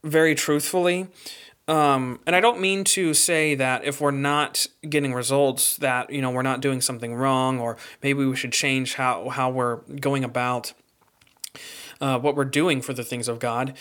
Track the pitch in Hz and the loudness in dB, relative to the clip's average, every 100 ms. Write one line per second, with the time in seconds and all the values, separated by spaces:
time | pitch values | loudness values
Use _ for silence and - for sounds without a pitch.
0 | 156 160 160 151 - 147 143 185 175 180 | 0 4 4 2 0 0 0 0 2 0
1 | 185 - - - - _ - 156 147 135 | -4 -14 -18 -18 -20 _ 0 4 4 4
2 | 127 123 - 180 226 240 190 196 196 - | 0 -4 0 4 4 4 0 0 0 0
3 | 170 151 - 160 156 135 131 127 143 139 | 2 2 2 2 2 2 0 0 -2 -2
4 | 147 139 143 147 147 - - _ 151 147 | 0 0 0 2 0 -2 -4 _ -2 0
5 | 139 123 123 139 139 131 - - 139 127 | 0 -2 0 4 4 2 -2 0 0 0
6 | - 139 131 127 131 127 139 131 123 120 | -2 -4 -2 0 0 0 0 0 -2 -4
7 | 117 117 135 131 131 127 117 110 - - | -6 0 2 2 2 0 -4 -6 -14 -4
8 | 139 139 135 127 123 - 143 131 127 - | 0 2 0 -2 -4 -2 0 0 -2 0
9 | 131 117 117 139 127 127 120 117 - 143 | 0 0 -4 -2 0 0 -2 -4 -8 -4
10 | 139 139 127 123 123 123 - - _ _ | -2 0 -2 -2 -2 -2 -6 -14 _ _
11 | _ _ _ _ - - - - - - | _ _ _ _ -16 -16 -18 -18 -18 -4
12 | 139 127 143 143 135 143 170 139 127 127 | -2 0 2 0 0 0 2 0 -2 -8
13 | 117 123 120 117 120 117 131 135 | -6 -6 -4 -4 -2 -2 -4 -8